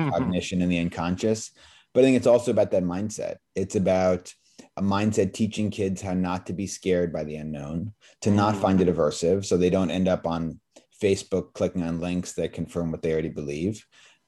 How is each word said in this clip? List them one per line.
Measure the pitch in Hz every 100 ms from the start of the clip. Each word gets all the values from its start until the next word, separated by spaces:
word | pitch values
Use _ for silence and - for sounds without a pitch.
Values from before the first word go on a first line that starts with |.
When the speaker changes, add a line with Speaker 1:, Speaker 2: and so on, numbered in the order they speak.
Speaker 1:
<laughs> | 151
Speaker 2:
cognition | 87 90 90 - 92
in | 90
the | 87
unconscious. | 87 92 85 90 110 110 - - - - _
But | 123
I |
think | 135 127
it's | 127
also | 117 -
about | 107 -
that | 95
mindset. | 90 90 107 - - - _
It's | 92 95 104
about | 92 92 92 90 - - _ - - -
a |
mindset | 98 98 107 107 95
teaching | - 110 110 104
kids | - 95 92
how | 98
not | 90 90 92 -
to |
be | 90 95
scared | - 95 90 87
by | 80
the | 76 76
unknown, | 76 73 71 85 107 - - _
to | 107
not | 104 104 101
Speaker 1:
Mm. |
Speaker 2:
find | 98 95
it | 90
aversive, | 80 76 - 85 98
so | 98 90
they | 90
don't | 95 90
end | 90 92
up | 90 85
on | 82 82 71 _ - _ _
Facebook | 101 95 - 92 -
clicking | - 90 92
on | 82 85
links | 87 90 85
that | - 82
confirm | - 80 87 82
what | 80
they | 80
already | 80 80
believe. | 76 71 73 92 107 - _ - _